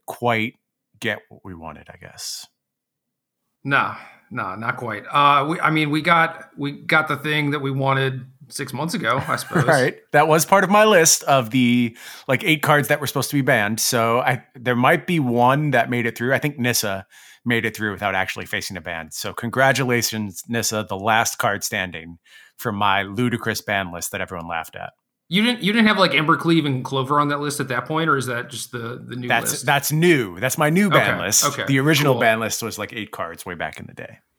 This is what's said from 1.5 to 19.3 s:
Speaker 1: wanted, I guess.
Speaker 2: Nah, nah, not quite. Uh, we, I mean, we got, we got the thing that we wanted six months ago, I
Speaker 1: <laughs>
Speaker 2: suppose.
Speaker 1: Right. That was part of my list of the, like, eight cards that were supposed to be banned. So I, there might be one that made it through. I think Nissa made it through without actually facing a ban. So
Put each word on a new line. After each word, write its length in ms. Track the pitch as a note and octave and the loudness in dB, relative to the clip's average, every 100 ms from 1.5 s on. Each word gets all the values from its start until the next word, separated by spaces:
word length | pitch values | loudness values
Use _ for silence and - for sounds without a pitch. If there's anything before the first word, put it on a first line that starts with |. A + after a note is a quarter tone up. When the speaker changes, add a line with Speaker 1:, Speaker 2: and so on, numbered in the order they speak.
Speaker 1:
wanted, 360 | E2+ D#2+ D2+ D2+ | -14 -14 -16 -20
I 40 | - | -20
guess. 500 | F2 - - - - _ _ _ _ _ _ _ _ _ _ _ | -20 -14 -14 -14 -16 _ _ _ _ _ _ _ _ _ _ _
Speaker 2:
Nah, 340 | C3+ C#3 G2+ - - - _ | 0 0 0 -6 -16 -20 _
nah, 240 | B2+ G2 F#2+ | -8 -6 -6
not 220 | A#2 B2+ | -6 -6
quite. 260 | A#2+ G#2 - | -8 -8 -2
Uh, 400 | C#3+ C#3+ C#3+ D3 | 2 4 4 2
we, 120 | F3 | 0
I 100 | D3+ | 0
mean, 220 | D#3 D3+ | 0 0
we 100 | D3+ | 0
got, 480 | D#3 E3+ D#3+ - - - | 2 2 2 -2 -16 -8
we 140 | C#3+ | -8
got 360 | C#3+ - D#3 D#3 | -6 0 0 2
the 100 | C#3 | -4
thing 340 | D3+ D3+ D3 | -2 0 0
that 80 | D3 | -2
we 100 | C#3 | -2
wanted 560 | C3+ C3+ C3+ C3+ B2+ - _ - | -2 0 0 0 -4 -12 _ -16
six 220 | - C#3 | -12 -8
months 220 | B2 D#3+ | -6 -4
ago, 280 | G#3+ A2+ C3 - | -2 0 0 -2
I 80 | B2+ | -4
Speaker 1:
<laughs> 0 | |
Speaker 2:
suppose. 300 | - E3+ C#3 | -2 0 4
Speaker 1:
Right. 320 | C#3+ C#3 - _ | 4 2 -2 _
That 160 | D3 D#3 | 4 6
was 160 | D#3+ - | 4 6
part 180 | G3 | 4
of 60 | F#3 | 6
my 160 | G#3 G#3+ | 6 8
list 360 | F#3 E3 - | 8 6 4
of 260 | - C3+ A2 | 4 2 2
the, 480 | B2+ A#2+ B2 A#2+ - - - - | 2 4 4 2 -4 -18 -12 -2
like, 160 | B2+ G3 | 0 2
eight 180 | D#3 | 2
cards 240 | D#3 D3 C#3 | 4 2 4
that 140 | C#3+ | 0
were 60 | C3+ | 0
supposed 220 | C#3 - | -4 -2
to 40 | C#3+ | 0
be 60 | |
banned. 400 | C3 A#2+ G#2 A2 | 2 2 2 0
So 380 | - A#2+ A2+ A#2+ | 0 2 2 2
I, 220 | C3 C3 - C3 | 0 -2 -6 -6
there 180 | B2 | -2
might 320 | A#2+ C3 E3 - | 2 4 2 2
be 140 | E3+ | 0
one 520 | B2+ A#2+ B2 C#3+ D3+ | 2 2 4 2 2
that 180 | B2 - | 2 0
made 160 | A#2+ A#2 | -2 -2
it 120 | A2+ | -2
through. 160 | B2 | -2
I 60 | C3 | 0
think 180 | D3+ C#3+ | -2 -2
Nissa 480 | B2 A#2 G#2 F#2+ - - - - | -2 0 -2 -6 -10 -20 -20 -10
made 220 | A#2 A#2 A2+ | -2 0 -2
it 100 | G#2 | -4
through 160 | G#2+ | -6
without 240 | F#2 G2+ F#2+ | -2 -2 0
actually 300 | F#2 - E2 | -2 -6 -8
facing 320 | G#2 - F#2 | -8 -8 -10
a 40 | |
ban. 300 | F2+ E2 D#2 | -10 -10 -12
So 220 | - G2+ | -10 -10